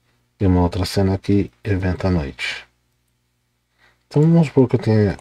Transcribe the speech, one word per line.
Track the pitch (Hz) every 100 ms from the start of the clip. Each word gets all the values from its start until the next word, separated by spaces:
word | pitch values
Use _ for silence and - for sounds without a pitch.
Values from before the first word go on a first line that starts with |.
| _ _ _ _
E | 98
uma | 90
outra | 87 98
cena | 92 - 95
aqui, | 95 - 101 85 -
evento | - 92 92 85 95
à |
noite. | 90 69 - - - - _ _ _ _ _ _ _ _ _ _ _ _ _ _
Então | 143
vamos | 156 170 151
supor | - 123
que | 120
eu |
tenha | - 110 104 -